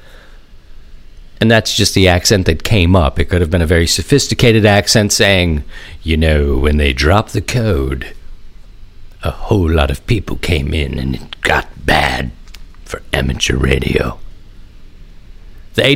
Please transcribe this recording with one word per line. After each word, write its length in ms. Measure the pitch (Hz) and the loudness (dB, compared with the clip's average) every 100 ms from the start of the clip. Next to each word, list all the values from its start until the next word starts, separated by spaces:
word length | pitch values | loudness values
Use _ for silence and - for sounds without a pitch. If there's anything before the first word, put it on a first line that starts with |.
| - - - - - - - - - - - - - - | -20 -20 -20 -20 -20 -20 -20 -18 -18 -20 -18 -20 -20 -2
And 120 | 113 | 2
that's 240 | 113 - - | 2 2 0
just 180 | 101 | 0
the 140 | 98 92 | 4 4
accent 380 | 87 - 104 87 | 4 4 2 2
that 180 | 80 | 0
came 320 | - 101 85 92 | 2 2 4 4
up. 240 | 71 - | 4 0
It 60 | 78 | 0
could 160 | 87 | 0
have 100 | 82 | 2
been 100 | 90 | 0
a 60 | 80 | 2
very 200 | 85 82 | 2 2
sophisticated 800 | - - 143 - 110 123 110 104 | -2 2 0 2 2 4 6 4
accent 460 | 101 - 120 104 | 4 4 2 2
saying, 520 | - 101 95 87 78 - - - - | 2 4 4 2 0 -4 -12 -16 -10
"You 140 | 80 78 | -2 2
know, 400 | 80 76 71 69 | 2 2 2 2
when 200 | 71 76 | 2 2
they 160 | 71 | 2
dropped 400 | 65 73 101 - | 2 2 2 0
the 80 | 110 | -4
code, 720 | - 123 113 69 67 65 - - - - - - - - - - - - | -4 -2 0 0 -2 -4 -8 -12 -14 -14 -16 -18 -20 -20 -20 -18 -18 -8
a 60 | 80 | -8
whole 400 | - - 107 80 | -6 0 0 2
lot 220 | 80 69 | 2 0
of 140 | 67 - | -2 -2
people 300 | 107 - - | -2 -2 -6
came 360 | - 82 69 | -2 -2 -2
in 240 | 78 69 67 | -4 -4 -4
and 160 | 67 | -4
it 280 | 64 - - | -6 -10 -6
got 260 | - 73 - - - | -2 -2 -2 -6 0
bad 460 | 76 71 64 64 - - - - - - | 0 0 -2 -6 -10 -18 -18 -18 -20 -12
for 180 | - - | -12 -6
amateur 420 | 69 67 64 - 64 | -4 -2 -2 -2 0
radio." 640 | 65 65 - - - - - - - - - - - - - - - - - - - | 0 0 0 0 -2 -6 -14 -16 -20 -20 -20 -20 -20 -20 -20 -20 -20 -20 -20 -18 -6
The 120 | - | 0
A 100 | 135 | 2